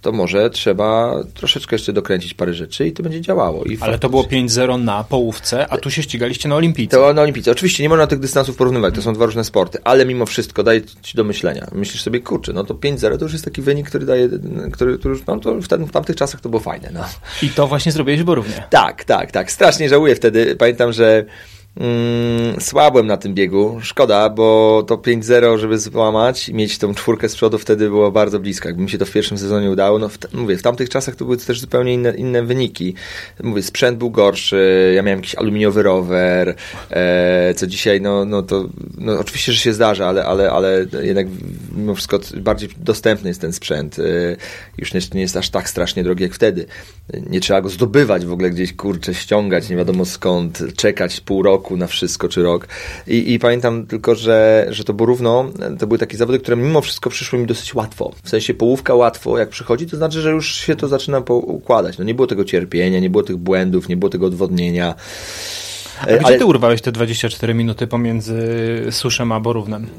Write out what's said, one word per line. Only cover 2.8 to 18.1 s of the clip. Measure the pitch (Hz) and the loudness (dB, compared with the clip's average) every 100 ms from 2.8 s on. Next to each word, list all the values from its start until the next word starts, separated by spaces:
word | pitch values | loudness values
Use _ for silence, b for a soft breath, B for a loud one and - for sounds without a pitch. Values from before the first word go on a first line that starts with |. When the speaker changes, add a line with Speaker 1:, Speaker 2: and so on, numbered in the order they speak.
| 165 | -4
Speaker 1:
i | |
to | 160 | -2
będzie | 170 160 | -8 -6
działało. | 175 190 98 80 | -2 0 0 -2
I | - | -6
Speaker 2:
Ale | 110 | -4
Speaker 1:
faktycznie | 117 110 | -4 -2
Speaker 2:
to | 131 | 2
było | 131 | 2
pięć | 120 135 123 | 2 0 0
zero | 113 127 127 | 0 0 0
na | 117 101 | -2 -2
połówce, | 110 135 117 107 - 120 151 | -2 -2 -2 -4 -4 -2 -2
a | 131 | -4
tu | 139 | -4
się | 139 | -6
ścigaliście | 147 120 123 120 151 | -6 -4 -4 -4 -2
na | 147 | 2
olimpijce. | 165 160 110 131 | 2 0 4 6
Speaker 1:
To | 139 | 6
na | 147 | 6
olimpijce. | 151 120 117 | 2 2 0
Oczywiście | 123 185 - | 2 2 0
nie | 147 | 2
można | 160 151 | 4 4
tych | 143 | 2
dystansów | 135 143 131 120 | 0 0 -2 0
porównywać, | 127 127 98 110 | 0 2 0 0
to | |
są | 107 | -4
dwa | 107 117 | 0 0
różne | 110 | 0
sporty, | 110 107 90 - | -2 0 0 -2
ale | - 131 127 | 4 4 4
mimo | 127 110 | 0 -2
wszystko | - 110 - | -4 -6 0
daje | 107 113 - - | 2 2 0 -18
ci | - - | -8 -2
do | |
myślenia. | 107 101 87 71 - | -2 -2 -4 -4 -8
Myślisz | - 101 - | -8 -6 -6
sobie, | - 123 | -4 -6
kurczę, | - - - | -4 -6 -4
no | 87 | -6
to | 101 - | -6 -4
pięć | 143 139 | -4 0
zero | 107 135 | 0 0
to | 156 | -4
już | |
jest | 156 156 | -6 -8
taki | - | -4
wynik, | 139 143 143 | -2 -2 -2
który | 135 135 | -6 0
daje, | 127 123 - - - - | 2 2 0 -8 -8 -8
który, | - 127 127 | -2 -2 0
który | 135 135 | -4 -4
już, | - | -4
no | 214 | -4
to | 220 226 | -4 -4
w, | 180 | -2
ten, | 170 156 | -2 0
w | |
tamtych | - 151 165 | -4 -2 -4
czasach | 139 - | -4 -6
to | 123 | -4
było | 113 | -4
fajne, | - 82 - | -4 -10 -12
no. | 82 - - B B | -10 -10 -12 B B
Speaker 2:
I | 143 | -4
to | - 143 | 0 0
właśnie | 143 165 | 2 0
zrobiłeś | 156 135 | 0 0